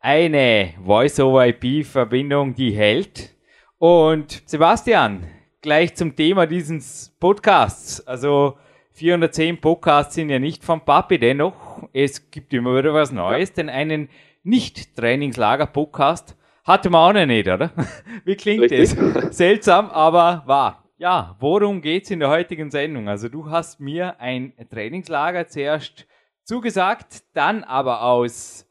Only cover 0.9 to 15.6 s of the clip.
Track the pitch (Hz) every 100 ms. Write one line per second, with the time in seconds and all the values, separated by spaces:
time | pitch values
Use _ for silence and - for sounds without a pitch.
0.9 | 104 143 143 135 131 123 120 123 143 151
1.9 | 135 117 123 143 143 139 123 117 104 104
2.9 | 117 202 - - _ _ _ _ _ 165
3.9 | 175 156 160 147 - _ 151 165 226 -
4.9 | 208 120 98 85 - _ _ 151 151 170
5.9 | - 170 135 156 190 165 175 151 160 -
6.9 | - - _ 175 202 - 180 110 - -
7.9 | - - 127 139 143 143 - _ _ _
8.9 | _ 160 175 160 - 160 170 160 165 -
9.9 | 147 143 - 156 135 139 - - 160 -
10.9 | 147 185 180 117 139 151 - - - -
11.9 | 135 139 - _ - - 127 123 127 143
12.9 | 151 143 113 90 120 185 - 156 131 156
13.9 | 156 143 _ _ _ 175 247 - - -
14.9 | - 117 131 143 117 107 135